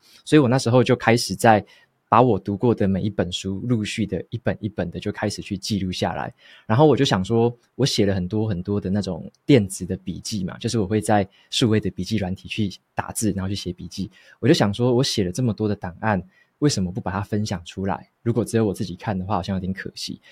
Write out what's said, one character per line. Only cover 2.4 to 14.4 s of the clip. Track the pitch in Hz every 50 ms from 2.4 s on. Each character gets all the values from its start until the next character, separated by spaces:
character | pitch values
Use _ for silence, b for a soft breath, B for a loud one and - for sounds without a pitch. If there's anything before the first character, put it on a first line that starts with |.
| - 104 101
过 | 95 123 120
的 | 107 - 104
每 | 95 98 90
一 | 95 107
本 | 101 - 90 87
书， | 90 - - 95 98 95 -
陆 | 123 123 107
续 | 104 - - - 104
的 | - 95 82 - -
一 | - 113
本 | - 107 92 -
一 | - 101
本 | - - 87 85
的 | - 90
就 | - 104
开 | 98 - 107 104
始 | - -
去 | 85 - 104 90
记 | - - 110 92
录 | 95 92
下 | 90 - 104 90
来。 | 85 73 58 - - b b b b b b
然 | - 110 127
后 | 156
我 | 151 123
就 | 117 139
想 | - - 95 92
说， | 101 117 113 117 120 120 - _ _ _
我 | - 127
写 | 143 - - 101
了 | 98 95
很 | 95 90 90
多 | 110 107 110
很 | 110 95 85
多 | 90 101 101 104
的 | 98 92
那 | 95 104
种 | 95 95 87 80 - - - _ _
电 | - 143 120 98
子 | 92 - - 92
的 | 85 95
笔 | - - 95 - -
记 | - - 113 101 92
嘛， | 85 - -
就 | - 113
是 | 120 113
我 | 95
会 | 92 107 107
在 | - - 107 104 95 b b b b b
数 | - - 135 107
位 | 110 107
的 | 92 92
笔 | - - 90
记 | - 110 101
软 | 95 90
体 | 95 - -
去 | - - - 104 95 - - _ _ _
打 | - - -
字， | - - 113 101
然 | 92 95
后 | 95 98
去 | 101
写 | 95 - 90
笔 | 90 - 90 87
记。 | - 98 90 b b b b b b
我 | b